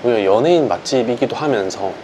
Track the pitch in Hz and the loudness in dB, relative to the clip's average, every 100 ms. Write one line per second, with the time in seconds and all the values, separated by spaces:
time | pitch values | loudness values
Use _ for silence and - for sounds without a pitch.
0 | 123 113 95 107 151 175 127 87 - 135 | 2 2 4 4 4 2 2 -4 -2 -2
1 | 117 120 - - 151 117 95 95 95 - | 0 -2 -2 -2 -2 0 -2 -6 -8 -8